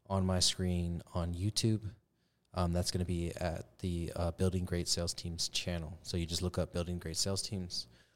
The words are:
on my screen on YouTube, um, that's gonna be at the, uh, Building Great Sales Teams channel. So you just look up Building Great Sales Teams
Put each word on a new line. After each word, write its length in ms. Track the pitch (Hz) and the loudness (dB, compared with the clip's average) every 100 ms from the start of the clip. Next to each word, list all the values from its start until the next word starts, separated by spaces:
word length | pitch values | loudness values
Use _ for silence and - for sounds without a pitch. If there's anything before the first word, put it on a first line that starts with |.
| - | -2
on 160 | 98 92 | 2 4
my 160 | 92 | 4
screen 600 | - - 90 90 87 85 - | 4 2 2 2 0 -2 -4
on 200 | 90 85 | -2 -2
YouTube, 480 | 85 104 - 113 110 95 - _ _ _ _ _ 90 | 0 0 2 2 2 -2 -12 _ _ _ _ _ 0
um, 160 | 87 | 2
that's 200 | 87 87 | 2 2
gonna 120 | 90 | 0
be 280 | 90 87 85 - | 0 0 -2 -2
at 420 | 87 80 - - | -2 -2 -8 -6
the, 340 | 92 87 82 - | -2 -2 -2 -2
uh, 160 | 85 | -2
Building 320 | - 95 90 | 2 4 4
Great 240 | 87 87 85 | 2 0 2
Sales 260 | - 85 | 0 0
Teams 360 | - 87 82 - | -4 -6 -4 -2
channel. 480 | - 92 87 78 82 | -2 -2 -4 -4 -8
So 140 | - 90 | -4 -2
you 80 | 85 | 0
just 160 | 82 | 0
look 160 | 90 - | 0 0
up 140 | 87 | 0
Building 280 | 87 85 87 | -2 -2 -4
Great 180 | 82 82 | -4 -2
Sales 240 | 98 95 | 0 0
Teams 460 | - 98 87 - - - _ | -2 -6 -4 -6 -8 -14 _